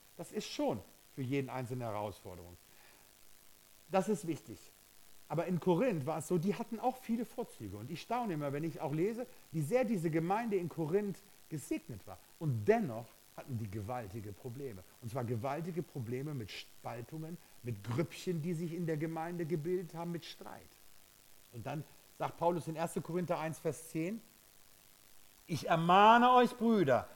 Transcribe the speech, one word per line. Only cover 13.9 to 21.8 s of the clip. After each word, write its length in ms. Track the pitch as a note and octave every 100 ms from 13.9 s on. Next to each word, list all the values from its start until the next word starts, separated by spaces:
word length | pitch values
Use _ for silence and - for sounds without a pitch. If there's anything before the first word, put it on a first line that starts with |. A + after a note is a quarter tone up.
| B2 G#2 A2 G#2
Probleme. 500 | G2+ B2+ A#2+ C#3 F#2+ - -
Und 100 | A#2+
zwar 120 | B2+
gewaltige 600 | A#2 A#2 C3 D3 E3+ E3+
Probleme 500 | - C#3+ A2 B2 D3
mit 180 | C#3+ G#2
Spaltungen, 840 | - - - C3 A#2+ A#2 D#3+ D#3 F3 - -
mit 200 | A#2+ G#2
Grüppchen, 580 | G2 A#2+ E3+ - F#3 E3+
die 120 | D#3+
sich 200 | D#3+ E3+
in 140 | E3+ E3
der 100 | D#3
Gemeinde 480 | D#3+ D#3+ E3 F3 D#3+
gebildet 480 | E3+ D#3 F3+ E3
haben, 180 | D#3+ E3+
mit 140 | E3+ -
Streit. 440 | - G3 - - - - - - - - - -
Und 120 | B2 C3
dann 180 | D3